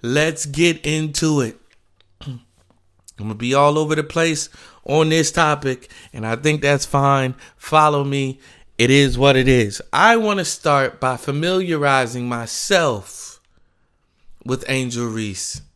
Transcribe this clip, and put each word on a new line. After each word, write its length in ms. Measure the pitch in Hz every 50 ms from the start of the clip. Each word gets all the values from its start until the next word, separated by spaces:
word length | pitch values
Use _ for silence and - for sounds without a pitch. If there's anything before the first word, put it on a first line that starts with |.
Let's 440 | - 117 123 147 151 160 160 151 -
get 400 | 147 139 143 165 175 165 156 -
into 560 | 151 151 156 156 156 147 - - 156 151 147
it. 180 | 131 113 - - _ _ _ _ _ _
<clears throat> 300 | _ _ _ _ _ _
I'm 180 | - 143 131 120 _ _ _ _ _ _ _ _ _ _ _ _ _ - - -
gonna 180 | 104 107 107
be 180 | 104 117 120 131
all 240 | 139 143 147 147 156
over 180 | 156 151 156
the 80 | 151 151
place 440 | 151 - 170 160 165 160 143 - - _ - - - - - _
on 240 | - 139 156 160 156
this 200 | 160 160 156 143 -
topic, 580 | - 165 151 151 143 143 135 127 127 - - - - - - _
and 120 | - 107
I 120 | 110 113 117
think 240 | 139 156 151 151
that's 240 | 143 143 143 139 -
fine. 500 | - - 139 139 139 139 135 135 127 131 - - - _ _
Follow 480 | - - - 156 151 151 147 143 143
me. 340 | 139 139 139 135 131 135 135 _ - - _ _ - _ _
It 120 | 113 120
is 280 | 135 139 143 135 123 123
what 180 | 131 139 135
it 140 | 131 131 131
is. 320 | 131 123 113 101 98 - - -
I 240 | - 135 180 220 233
wanna 300 | 233 220 208 208 196 175
start 560 | - - - - 165 147 139 135 123 - -
by 160 | - 127 127 120
familiarizing 1120 | - - 139 143 156 175 185 185 190 175 165 151 143 143 139 135 127 117 117 127 123 123
myself 960 | 123 117 117 113 - - - - 202 185 170 147 120 104 95 - - - - - - _ _ _ _ _ _ _ _ _ _ _ _ _ _ _ _ _ _ - - - -
with 180 | 117 127 127 - -
Angel 380 | 131 135 131 127 120 117 120 117
Reese. 540 | 110 113 110 107 95 92 - - - - - _ _